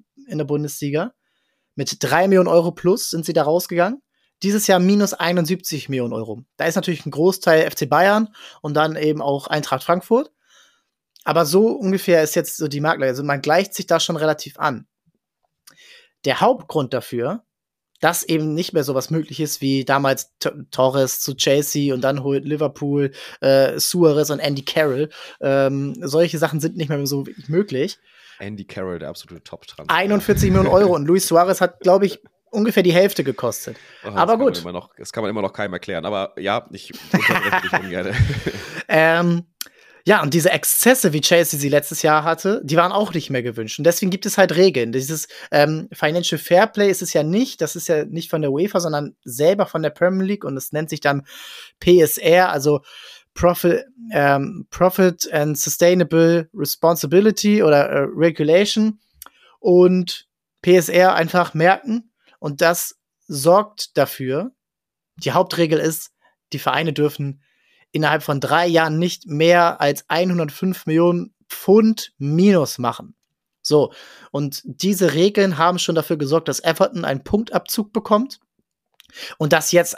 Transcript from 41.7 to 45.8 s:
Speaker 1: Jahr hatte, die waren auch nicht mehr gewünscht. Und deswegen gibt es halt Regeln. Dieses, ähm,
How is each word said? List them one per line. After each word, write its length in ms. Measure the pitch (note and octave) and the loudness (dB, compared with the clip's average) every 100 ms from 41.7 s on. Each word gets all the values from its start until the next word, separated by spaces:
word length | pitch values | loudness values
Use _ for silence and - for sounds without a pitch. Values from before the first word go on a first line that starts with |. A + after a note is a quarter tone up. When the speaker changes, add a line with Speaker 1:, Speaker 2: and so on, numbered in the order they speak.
| C#3+ - - | 0 0 -2
Speaker 1:
Jahr 200 | D#3 D3+ | 2 2
hatte, 400 | D#3+ E3 F#3+ - | 0 -2 -2 -4
die 140 | C#3 D#3+ | 0 2
waren 160 | F3+ | 2
auch 200 | G3 G#3 | 0 -2
nicht 160 | E3 - | -4 -6
mehr 140 | B2+ | -6
gewünscht. 380 | A#2+ A2+ A2 - | -6 -8 -8 0
Und 40 | |
deswegen 280 | D#3 E3+ F#3+ | 0 2 0
gibt 120 | F#3+ | -2
es 140 | G3+ G#3 | -2 2
halt 160 | F#3 | 2
Regeln. 380 | E3 F#3+ C#3 A#2 | 4 2 2 -2
Dieses, 340 | C3 C3+ D#3 - - - | -4 -4 -6 -10 -16 -2
ähm, 380 | D3 D3 D#3 | 2 2 0